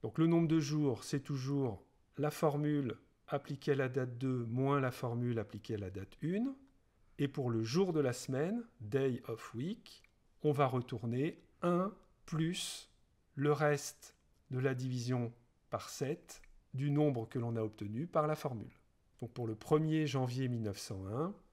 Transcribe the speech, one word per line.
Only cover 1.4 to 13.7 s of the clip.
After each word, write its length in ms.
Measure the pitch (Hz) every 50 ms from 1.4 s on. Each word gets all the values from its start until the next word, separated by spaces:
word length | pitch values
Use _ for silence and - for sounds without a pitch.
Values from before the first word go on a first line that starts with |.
| 127 135 143 143 135 123 101 87 - _ _ _ _ _ _
la 140 | - 139 151
formule 640 | 147 - - 156 143 147 151 147 151 147 139 120 - - - _ _ _ _ -
appliquée 440 | - 139 - - 143 131 - -
à 40 | 143
la 120 | 135 135 127
date 300 | 127 135 127 123 123 117
deux 260 | 127 131 131 127 117
moins 340 | 113 113 127 135 139 139 143
la 100 | 131 127
formule 480 | 123 - - 123 117 120 123 120 120 113
appliquée 360 | 104 107 - 104 104 - 113
à 40 | 104
la 120 | 101 92
date 260 | 92 95 98 - - -
une. 340 | - 156 180 208 240 277 269 - - - _ _ _ _ _ _ _ _ - -
Et 100 | 143 135
pour 220 | 131 151 131 123
le 120 | 117 113
jour 300 | 110 110 123 170 196 185
de 80 | 170 156
la 120 | 143 127
semaine, 520 | 120 - - - 131 131 151 175 214 240 233 - _ _
day 420 | 113 104 120 135 135 135 123 117 - -
of 260 | 117 110 - - -
week, 480 | 110 131 175 220 - - - - - - _ _ _ _ _ _ _
on 100 | - 151
va 140 | 147 135 147
retourner 760 | 127 120 127 117 - 131 110 120 117 117 127 139 165 - - - _ _ _
un 300 | - 175 175 175 185 202 - - - _ _ _ _
plus 680 | - - 156 160 165 180 - - - - - - - _ _ _ _ _ _ _ _ _
le 180 | 139 139 147
reste 640 | 147 135 151 147